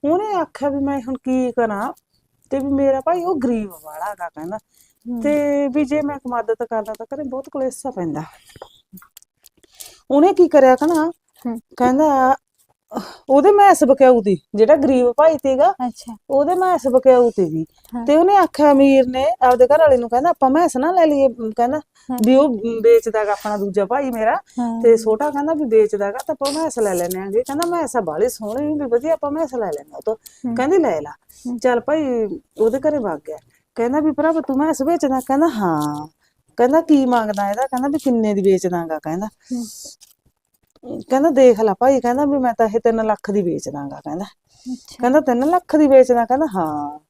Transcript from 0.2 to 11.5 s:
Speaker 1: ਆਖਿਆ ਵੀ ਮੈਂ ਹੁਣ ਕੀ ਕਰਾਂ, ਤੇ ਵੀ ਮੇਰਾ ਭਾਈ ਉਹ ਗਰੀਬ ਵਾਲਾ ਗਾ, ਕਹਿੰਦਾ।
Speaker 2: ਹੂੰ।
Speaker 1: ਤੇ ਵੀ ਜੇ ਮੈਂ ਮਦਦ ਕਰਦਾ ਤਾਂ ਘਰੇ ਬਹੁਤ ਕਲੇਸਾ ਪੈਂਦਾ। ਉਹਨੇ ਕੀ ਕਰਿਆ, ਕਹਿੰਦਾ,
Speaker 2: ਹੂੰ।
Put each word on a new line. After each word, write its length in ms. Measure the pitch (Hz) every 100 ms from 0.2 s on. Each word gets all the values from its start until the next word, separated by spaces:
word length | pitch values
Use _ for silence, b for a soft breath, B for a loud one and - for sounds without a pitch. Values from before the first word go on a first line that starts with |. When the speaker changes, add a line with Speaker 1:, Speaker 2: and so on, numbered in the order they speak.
| 427 392
Speaker 1:
ਆਖਿਆ 340 | 311 - 285
ਵੀ 100 | 277
ਮੈਂ 200 | 277 277
ਹੁਣ 160 | 233 262
ਕੀ 340 | - 254 254
ਕਰਾਂ, 400 | 240 233 202 240 - _ _ _ _ _
ਤੇ 80 | 269
ਵੀ 120 | 277
ਮੇਰਾ 300 | 277 277 269
ਭਾਈ 220 | 262 359
ਉਹ 120 | 339 339
ਗਰੀਬ 360 | 240 233 208 175
ਵਾਲਾ 300 | - 156 180
ਗਾ, 160 | - 170
ਕਹਿੰਦਾ। 280 | 151 165 208 _ _ _ _ 233
Speaker 2:
ਹੂੰ। 160 | 240
Speaker 1:
ਤੇ 460 | 226 294 294 285 285
ਵੀ 160 | 262 285
ਜੇ 160 | 294
ਮੈਂ 160 | 285 277 254
ਮਦਦ 360 | 240 226 226
ਕਰਦਾ 300 | 233 220 214
ਤਾਂ 120 | 214 226
ਘਰੇ 180 | 277
ਬਹੁਤ 260 | 285 254 269
ਕਲੇਸਾ 420 | 285 262 247 269
ਪੈਂਦਾ। 320 | 196 170 147 160 _ _ - - _ _ 185 _ - _ _ _ _ _ B B B _
ਉਹਨੇ 220 | 277 339
ਕੀ 140 | 339 349
ਕਰਿਆ, 280 | 302 262 254
ਕਹਿੰਦਾ, 280 | 302 339 320 339 _ _
Speaker 2:
ਹੂੰ। 140 | 240